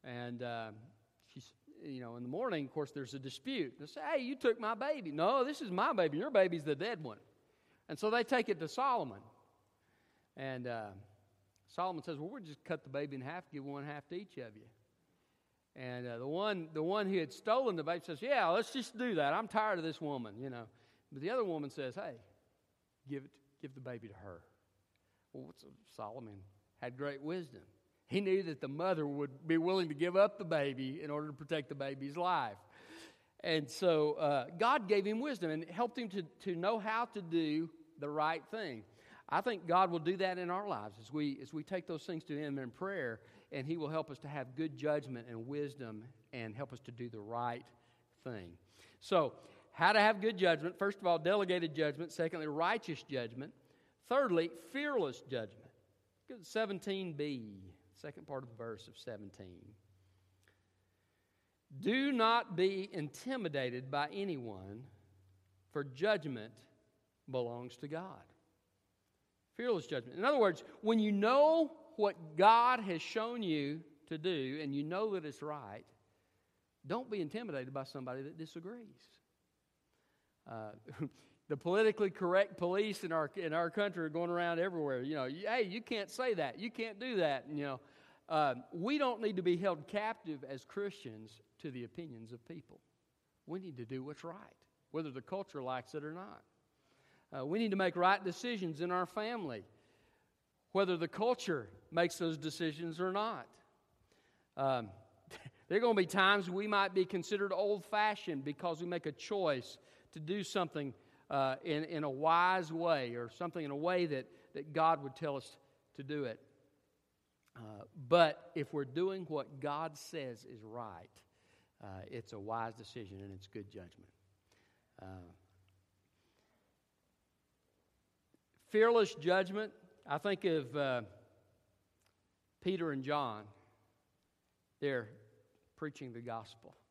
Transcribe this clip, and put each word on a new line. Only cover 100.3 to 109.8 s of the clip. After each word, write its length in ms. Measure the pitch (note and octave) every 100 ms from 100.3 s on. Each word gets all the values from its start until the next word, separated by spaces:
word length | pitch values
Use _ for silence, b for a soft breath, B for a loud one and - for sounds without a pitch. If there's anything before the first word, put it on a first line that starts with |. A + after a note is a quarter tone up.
| b _ _ _
whether 260 | F#3 F#3+ F3
the 100 | E3
culture 640 | - A3+ B3 - D3+ G2+ - _
makes 260 | D#3+ F3 -
those 200 | E3 D#3
decisions 640 | D#3 - E3 D3 E3+ D#3+
or 100 | F#3
not. 360 | F#3+ A3 F3 A#2 - _ _ _ _ _ b b b b -
Um, 340 | C3+ B2+ G#2 F#2+ - _ -
<laughs> 380 | - - _ _
there 100 | F#3+
are 40 |
gonna 120 | A#3+
be 120 | G#3 F3+
times 440 | G3 F#3+ G#3 F3+
we 180 | F3+ G#3+
might 260 | G3+ G3
be 120 | F#3 F#3
considered 460 | F#3+ E3 G#3 G3
old-fashioned 920 | F3+ G3+ G#3 - G#3 G#3+ G#3 - D3 C#3
because 360 | D3 F3+ D#3
we 60 | F3
make 180 | F3 D#3
a 60 |
choice 640 | C#3+ - G3+ F3 C3+ A#2 -